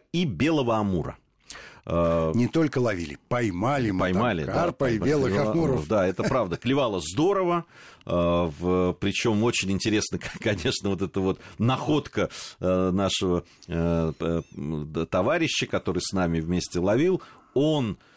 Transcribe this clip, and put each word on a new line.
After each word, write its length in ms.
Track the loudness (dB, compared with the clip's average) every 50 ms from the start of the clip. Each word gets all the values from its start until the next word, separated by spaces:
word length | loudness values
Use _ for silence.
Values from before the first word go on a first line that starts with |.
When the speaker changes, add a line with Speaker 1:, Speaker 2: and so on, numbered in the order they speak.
| _ -4
Speaker 1:
и 140 | -2 0 0
белого 500 | 0 0 0 2 2 2 2 2 2 2
амура. 400 | 2 2 2 0 0 -2 -4 -10 -14 _ _ _ _ _ -20 -18 -18 -18 -20 -20 -16 -6
А, 460 | -2 0 2 2 2 2 2 2 2 2
Speaker 2:
Не 140 | 0 0 2
только 300 | 2 2 0 2 0 0
ловили, 380 | 0 0 -2 -2 -6 -8 -10 -12 _ -4
поймали 600 | -2 0 0 0 -2 0 0 0 0 0 0 0
мы 160 | 0 0 0 0
там 40 |
Speaker 1:
Поймали, 320 | 2 2 2 0 0 -2 -2
да, 80 | -2
Speaker 2:
карпа 380 | -2 0 -2 -2 -2 -2 -2 0
и 80 | 0 0
Speaker 1:
поймали. 100 | 0 0
Speaker 2:
белых 220 | 2 2 2 0
Speaker 1:
Клевало, 200 | 0 0 0 0
Speaker 2:
амуров. 360 | 0 0 0 0 0 -2 -2 0
Speaker 1:
да, 180 | 2 2 2
это 160 | 2 0 -2
правда. 360 | -2 0 0 0 0 -2 -4 -4
Клевало 420 | -2 0 0 2 2 0 -2 -2
здорово. 640 | -4 -4 -2 0 2 2 2 2 0 0 0 -2 -2 _ -18 -20 -20 -20 -20 -16 -6
А, 480 | -2 0 2 2 2 2 2 2 0 -2 -2
в, 340 | 0 2 2 4 2 2 0 0
причём 420 | -2 -2 -2 0 0 2 2 2
очень 280 | 2 2 0 0 -2 -2
интересно, 460 | -2 0 0 2 2 2 0 0 -4 -6 -8 -8
<laughs> 100 | -10 -4
конечно, 500 | -2 -2 -2 0 -2 -2 -2 -2 -2 -2
вот 100 | -2 -2
эта 160 | -2 -4 -2 0
вот 200 | 0 0 0 -2 -6 -14 -4
находка, 720 | 0 2 2 2 2 0 0 0 0 0 -2 -2 -2 -2 -2 -4 -10 -14 -14 -10 -2
э, 300 | 0 2 2 4 2 2
нашего, 540 | 2 2 2 0 0 0 0 0 0 0 -2 -6 -20 -20 -12 -6
э, 440 | -2 0 2 2 2 2 2 0 -2 -2
п-, 240 | -2 0 0 -2 -2 -6 -10
м, 380 | -8 -6 -6 -4 -6 -6 -6
д-, 140 | -4 -4 -4
товарища, 600 | 0 0 0 2 2 0 0 0 0 0 -2 -2
который 340 | -2 -2 -4 -2 -2 -2 -2
с 100 | -2 -2
нами 280 | -2 0 0 0 0 0
вместе 380 | 0 0 -2 -2 -2 -2 -4 -2
ловил. 440 | 0 2 2 4 4 2 0 0 -4 -10 -20 -20 _ _ -2
Он 420 | 0 2 2 2 0 0 -2 -4 -8 -12 -20 -20